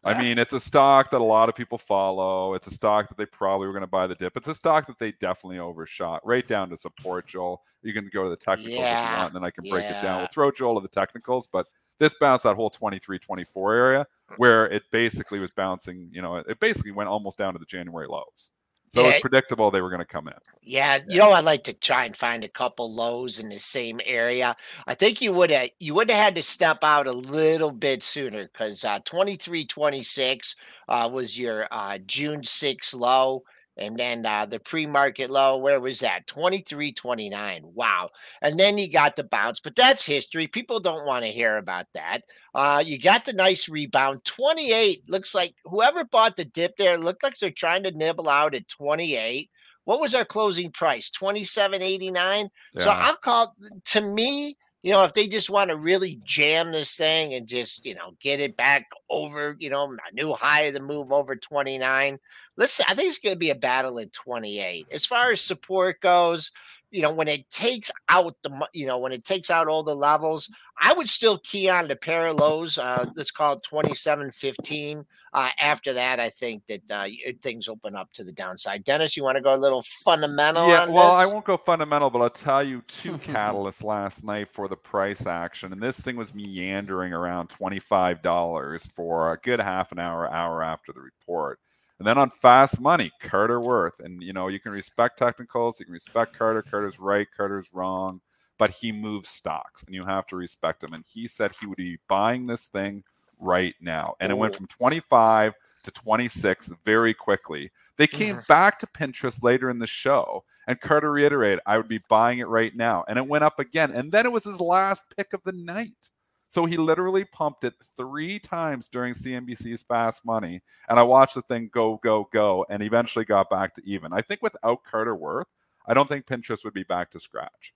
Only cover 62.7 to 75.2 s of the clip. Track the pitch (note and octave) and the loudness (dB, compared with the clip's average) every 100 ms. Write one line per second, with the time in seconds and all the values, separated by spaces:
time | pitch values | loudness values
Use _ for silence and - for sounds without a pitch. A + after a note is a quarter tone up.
62.7 | - - G3 F#4 D4 G#3 F3+ E3 C3 B2+ | 2 2 2 -2 -2 -4 -2 -2 0 0
63.7 | B2+ C3 A#2+ G#2+ - B2+ A#2+ G#2+ G2+ F#2 | 0 -2 -8 -12 -16 -10 -8 -8 -8 -8
64.7 | F2 D2+ D3 - A#3+ B3 G#3+ - - - | -10 -10 -4 0 2 2 2 -2 -6 -4
65.7 | F#3 F#3 - F#3 F3 E3+ E3+ D3+ - - | 0 0 2 4 6 4 0 -6 -10 -20
66.7 | - _ G3 D3+ D#3+ D#3 D3 - - A3+ | -20 _ -2 0 0 -2 -2 -4 -2 -2
67.7 | B3+ - - - F3 E3+ - D3 C3+ D3+ | -2 -6 -6 4 4 4 -4 -12 -8 -8
68.7 | E3 C3+ B2+ C3 B2+ - F#3+ - E3+ D#3 | -6 -4 -2 -4 -6 -4 -4 0 2 2
69.7 | D#3 D3+ C#3+ C#3+ D3+ D#3 D#3+ - - - | 0 -2 0 2 4 2 -4 -8 -16 -20
70.7 | - G3 F4 A#3+ - A3+ G3 - G3+ F#3+ | 0 2 4 2 2 2 2 -4 0 2
71.7 | F3+ D#3+ C3+ - E3 E3 D#3 D3 D#3 E3 | 2 0 -6 -2 -2 0 2 2 2 -4
72.7 | D3 B2+ B2+ B2 - C#3 - D3 C#3 - | -4 -2 -2 -4 -6 -10 -2 0 0 -4
73.7 | D3+ D3+ C#3+ D#3 D3 C#3 - C3+ B2+ - | -4 -2 -2 -2 -2 -4 -8 -8 -8 -8
74.7 | D3+ D3 D3+ D3 _ | -8 -8 -10 -16 _